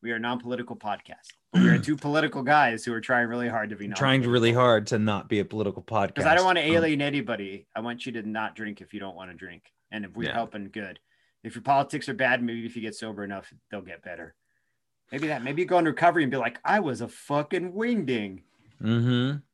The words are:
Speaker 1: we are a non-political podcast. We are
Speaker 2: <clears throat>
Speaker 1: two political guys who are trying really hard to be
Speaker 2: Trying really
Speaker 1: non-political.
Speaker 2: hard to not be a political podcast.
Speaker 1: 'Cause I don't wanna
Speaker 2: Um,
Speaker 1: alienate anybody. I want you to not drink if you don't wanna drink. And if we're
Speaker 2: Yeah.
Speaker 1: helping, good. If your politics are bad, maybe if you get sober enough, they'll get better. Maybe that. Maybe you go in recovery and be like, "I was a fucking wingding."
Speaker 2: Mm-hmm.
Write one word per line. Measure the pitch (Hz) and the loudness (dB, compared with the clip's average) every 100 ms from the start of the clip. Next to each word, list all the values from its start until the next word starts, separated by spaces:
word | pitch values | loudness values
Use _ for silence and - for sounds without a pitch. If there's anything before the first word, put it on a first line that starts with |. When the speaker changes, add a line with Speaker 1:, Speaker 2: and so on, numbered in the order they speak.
Speaker 1:
we | 113 | -4
are | 117 | -4
a | |
non-political | 117 123 120 123 120 113 | -2 -4 -4 -8 -8 -10
podcast. | 107 98 - - - - _ | -8 -8 -10 -20 -20 -20 _
We | 180 185 | 4 6
are | 165 | 6
Speaker 2:
<clears throat> | |
Speaker 1:
two | - 151 | 2 -2
political | 147 151 156 143 | 0 0 0 -2
guys | 127 151 135 113 - | 2 4 4 2 -4
who | |
are | 117 | -6
trying | 110 127 117 | 0 0 2
really | 120 120 | -2 -2
hard | 117 107 | -2 -4
to | 107 | -6
be | 101 | -8
Speaker 2:
Trying | 101 135 135 | 0 4 4
really | 120 120 117 | 4 6 6
Speaker 1:
non-political. | 117 | 6
Speaker 2:
hard | 127 110 104 | 6 6 4
to | 113 | 0
not | 107 101 - | 2 0 0
be | 107 | -2
a | 98 | -2
political | 107 101 98 | -2 -4 -4
podcast. | - 110 98 - | -4 -2 0 0
Speaker 1:
'Cause | - | 4
I | 165 | 6
don't | 190 | 6
wanna | 175 | 4
Speaker 2:
Um, | 151 | 4
Speaker 1:
alienate | 165 165 147 143 | 2 2 2 0
anybody. | 143 113 110 98 98 _ 110 | -2 -2 -6 -6 -12 _ -8
I | |
want | 113 120 131 | -8 -8 -8
you | |
to | 117 | -8
not | 107 110 107 87 | -6 -4 -6 -6
drink | 110 104 | -10 -10
if | 90 | -14
you | 104 | -12
don't | 98 87 | -12 -12
wanna | 92 | -16
drink. | 85 92 87 _ _ _ | -16 -16 -18 _ _ _
And | 107 98 | -10 -10
if | 98 | -8
we're | 147 | -6
Speaker 2:
Yeah. | |
Speaker 1:
helping, | 117 113 107 98 | -4 -6 -8 -12
good. | 110 98 87 _ _ _ _ | -10 -12 -14 _ _ _ _
If | 117 120 | -14 -12
your | |
politics | 120 139 143 151 123 | 2 2 2 -4 -6
are | |
bad, | 113 131 127 | 0 2 2
maybe | 120 117 113 | 0 -4 -8
if | 120 | -8
you | |
get | 110 104 | -10 -8
sober | 110 104 | -10 -8
enough, | 98 98 - - _ | -8 -10 -12 -20 _
they'll | 104 | -14
get | 95 85 | -12 -16
better. | 92 85 82 _ _ _ _ _ _ _ _ | -14 -14 -16 _ _ _ _ _ _ _ _
Maybe | 139 156 | -6 -4
that. | 143 | -4
Maybe | 120 143 | -4 -4
you | 180 | 2
go | 180 | 2
in | 165 | 2
recovery | 139 170 170 | 4 4 4
and | 143 | 2
be | 135 | 0
like, | 120 - | -2 -4
"I | - 202 | 0 2
was | 165 127 | 2 -4
a | 113 | -6
fucking | - - 147 147 185 180 | -12 -4 -2 0 -2 -4
wingding." | 185 233 233 143 120 104 95 _ _ _ _ | -4 0 0 0 -2 -2 -8 _ _ _ _
Speaker 2:
Mm-hmm. | 107 117 120 123 127 143 - | 0 2 4 2 2 -2 -10